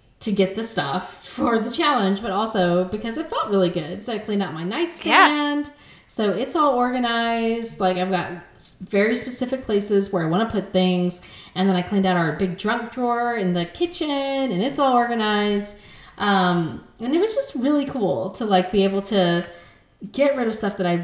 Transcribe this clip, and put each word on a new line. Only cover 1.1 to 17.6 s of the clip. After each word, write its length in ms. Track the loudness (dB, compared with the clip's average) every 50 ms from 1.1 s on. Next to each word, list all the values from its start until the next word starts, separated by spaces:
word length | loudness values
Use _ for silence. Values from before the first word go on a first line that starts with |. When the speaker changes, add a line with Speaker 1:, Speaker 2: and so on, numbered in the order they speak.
| -12 -12 -10 -8
Speaker 1:
for 320 | -4 -2 0 0 2 0
the 100 | 0 0
challenge, 520 | 0 2 2 2 2 4 2 2 0 0
but 100 | -2 -2
also 540 | -2 -2 -2 0 2 2 2 4 4 2 2
because 320 | 0 -4 -6 -6 -6 -6 -6
it 120 | -6 -6
felt 200 | -4 -4 -2 0
really 180 | 2 2 2 2
good. 320 | 0 -2 -6 -6 -8 -8
So 120 | -6 -6 -6
I 60 | -6
cleaned 220 | -4 -2 -2 -2
out 120 | -2 -2 -4
my 100 | -6 -6
nightstand. 1000 | -4 -2 -2 -2 -2 -4 -4 0 4 6 6 6 6 4 2 0 -2 -2 -2 -4
Speaker 2:
Yeah. 80 | -6 -10 -16 -20 -20 -20 -20 -20 -12 -6
Speaker 1:
So 160 | -2 -2 0
it's 260 | 0 -2 -4 -2 0
all 200 | 2 2 2 4
organized. 1040 | 2 2 0 0 0 0 0 0 0 0 0 0 0 0 0 -2 -2 -2 -4 -2 0
Like, 180 | 0 0 2 0
I've 140 | 0 0
got 200 | 0 -2 -2 -4 -8 -12 -14 -18 -16
s-, 240 | -10 -8 -8 -8 -8
very 340 | -8 -2 0 2 2 4 2
specific 480 | 0 0 0 -2 -2 -2 -2 -4 -6 -2
places 500 | -2 0 0 2 2 2 2 2 2 0
where 80 | -2 0
I 40 | 0
wanna 160 | 2 0 0
put 220 | 0 -2 -4 -4 0
things. 580 | 0 2 2 4 2 2 0 0 0 -2 -4 -8 -14 -20 -20 -10 -4
And 120 | 0 2 2
then 80 | 2
I 60 | 2
cleaned 240 | 0 0 0 2 2
out 120 | 2 2 2
our 160 | 2 0 0
big 220 | 0 -2 -2 -2
junk 360 | -2 -2 -2 -2 -2 -4 -6
drawer 440 | -6 -4 -2 0 0 0 0 -2 -2
in 180 | 0 0 0 0
the 120 | 0 -2
kitchen, 460 | -4 -2 -2 -2 -2 0 -2 -2 -2
and 500 | -2 -2 -2 -2 -2 -2 -2 -2 0 0
it's 160 | -2 -2 0 2
all 180 | 2 4 4
organized. 840 | 4 2 2 0 0 0 2 2 2 2 2 0 0 -2 -4 -8 -14 -18 -20 -20 -20 -20 -20 -8 -2
Um, 640 | 0 2 4 4 4 4 2 2 0 -2 -4 -8 -14 -18 _ -8
and 160 | -4 0 2
it 40 | 2
was 140 | 2 2 2
just 220 | 0 0 -2 -2
really 300 | -2